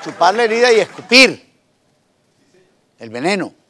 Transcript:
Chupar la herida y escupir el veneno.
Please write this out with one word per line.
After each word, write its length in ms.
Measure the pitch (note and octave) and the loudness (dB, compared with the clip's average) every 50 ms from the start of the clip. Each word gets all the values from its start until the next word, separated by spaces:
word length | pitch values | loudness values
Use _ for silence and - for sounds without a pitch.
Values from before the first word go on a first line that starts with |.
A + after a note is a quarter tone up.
| - | -14
Chupar 300 | D#3 D3 - E3 F3 G3 | -14 -6 0 0 0 2
la 80 | A3+ A#3+ | 0 -2
herida 280 | A3 G#3+ A#3 A#3+ B3 | -2 0 0 2 2
y 80 | A#3 A3 | 2 2
escupir 720 | F3+ - - - C3 - A3+ B3+ B3+ - - - _ _ _ _ _ _ _ _ _ _ _ _ _ _ _ _ _ _ _ _ _ _ _ _ _ _ _ _ _ _ _ _ | 0 -2 -8 -20 -6 0 4 4 4 4 2 -6 _ _ _ _ _ _ _ _ _ _ _ _ _ _ _ _ _ _ _ _ _ _ _ _ _ _ _ _ _ _ _ _
el 100 | A#2+ A2+ | -20 -14
veneno. 440 | G#2+ A#2+ C4+ F4 G3+ G3 - - _ _ _ _ | -12 -6 -4 -4 -4 -4 -6 -10 _ _ _ _